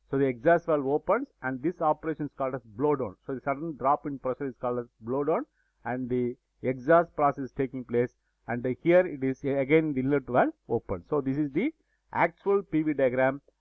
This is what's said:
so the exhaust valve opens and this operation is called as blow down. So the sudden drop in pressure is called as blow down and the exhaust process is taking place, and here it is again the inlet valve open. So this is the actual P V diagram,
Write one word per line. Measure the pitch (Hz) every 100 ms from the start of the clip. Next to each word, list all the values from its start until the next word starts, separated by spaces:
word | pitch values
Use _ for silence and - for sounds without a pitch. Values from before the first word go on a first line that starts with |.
| _
so | 139
the | 135
exhaust | 120 147 170 165
valve | 147 131
opens | 147 - 220 277 _
and | 127 131
this | 151 -
operation | 160 151 160 151 147
is | -
called | 131 127
as | 113
blow | 104 147 139
down. | 110 95 -
So | 131
the |
sudden | 143 139 165 127
drop | 127 - 151
in | 139
pressure | 127 123 139
is | -
called | 123 120
as | 120 _
blow | 110 135
down | 143 190 311 _ _ _ 117
and | 127 123
the | 123 120 123 _ _
exhaust | 127 131 127 165 170 -
process | 143 143 131
is |
taking | - 131 131
place, | 120 120 123 _ _ _ -
and | 120 127 123
here | 165 180 185
it | 143
is | 131 131
again | 139 139 135 160 156
the | 131
inlet | 131 143 127
valve | 123 277 - -
open. | 117 - 92 -
So | 147
this | 135 139
is | 147
the | 139 277 - _ _ _
actual | 117 170 - 196 202
P | 185 156
V | 156
diagram, | 139 131 127 131 139 - _